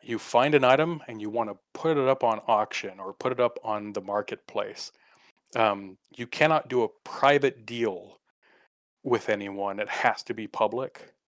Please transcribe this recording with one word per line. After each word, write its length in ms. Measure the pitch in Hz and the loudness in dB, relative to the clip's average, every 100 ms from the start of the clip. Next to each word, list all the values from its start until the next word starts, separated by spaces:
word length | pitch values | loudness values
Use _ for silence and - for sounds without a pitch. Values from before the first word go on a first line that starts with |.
you 160 | - 113 | -8 -6
find 360 | - 120 139 | 0 2 4
an 100 | 147 | 6
item 380 | 127 135 160 160 - | 6 6 4 -4 -10
and 120 | 110 | -10
you 100 | 107 | -6
wanna 240 | 113 107 98 _ | -4 -4 -8 _
put 220 | - 160 147 | -4 0 2
it 100 | 131 | 2
up 160 | 131 | 2
on 160 | 117 107 - | 2 0 2
auction 520 | 107 107 - 98 95 | 2 2 -4 -10 -10
or 140 | 95 | -14
put 180 | - 127 | -6 -4
it 80 | 123 | 0
up 180 | 120 - | 0 0
on 280 | 110 107 104 | -4 -6 -4
the 80 | 101 | -8
marketplace, 880 | 95 101 101 139 - 104 104 - - - _ _ _ _ _ 120 | -2 -4 -4 -10 -8 -6 -6 -8 -14 -16 _ _ _ _ _ 2
um, 420 | 110 101 95 95 _ - | 2 2 -6 -18 _ -14
you 100 | 120 | -10
cannot 420 | - 151 156 117 | 2 4 4 2
do 160 | 123 | 0
a 40 | 110 - | 0 -4
private 640 | - - 139 143 135 120 110 | -14 2 4 6 2 -2 -10
deal 540 | 120 113 90 80 - _ _ _ _ _ _ _ _ | -2 -2 -2 -12 -20 _ _ _ _ _ _ _ _
with 240 | 143 117 - | -2 0 0
anyone. 500 | 104 101 98 98 98 | -2 -4 -6 -6 -6
It 80 | 104 | -6
has 340 | - 123 104 | 0 0 0
to 100 | - | -6
be 120 | 113 104 | -10 -8
public. 640 | - 110 117 131 - - _ _ | -2 -2 -2 -8 -12 -20 _ _